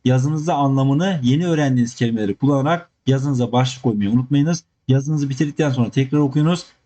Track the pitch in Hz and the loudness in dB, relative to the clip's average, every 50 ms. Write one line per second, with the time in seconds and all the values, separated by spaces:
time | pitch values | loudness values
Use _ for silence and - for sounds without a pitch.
0 | - 127 127 127 131 147 156 156 151 170 190 143 139 139 135 135 135 135 139 147 | -2 0 2 2 2 0 -2 -2 -2 -2 -2 0 0 0 2 2 2 2 2 2
1 | 180 196 190 151 123 123 135 151 180 175 165 151 147 135 131 123 120 117 - - | 0 0 -2 0 0 0 2 2 0 0 0 0 0 0 2 0 0 -2 -2 -2
2 | 123 117 117 110 107 98 98 - - 139 143 135 131 151 175 165 - - _ _ | -2 -2 0 -2 -2 -4 -2 0 0 0 2 2 0 0 -2 -2 -4 -10 _ _
3 | _ - 135 135 131 143 139 123 120 113 117 123 131 127 - - - 123 107 104 | _ 0 0 0 0 0 0 0 -2 0 0 0 0 0 -2 -4 -2 -2 0 0
4 | 101 101 117 127 127 127 143 143 143 165 170 160 - _ _ _ _ - 131 135 | 0 0 0 0 0 0 0 0 2 0 0 -4 -6 _ _ _ _ 0 0 2
5 | 135 147 156 147 143 139 135 - 160 147 139 - 156 143 127 127 117 104 - 135 | 2 0 -2 -2 -2 -2 -2 -2 -4 -4 -2 -2 -2 0 0 0 -2 0 0 -2
6 | 135 131 147 147 147 135 127 151 147 160 180 165 - - _ _ _ | -2 0 0 0 0 0 0 0 0 0 0 -2 -4 -10 _ _ _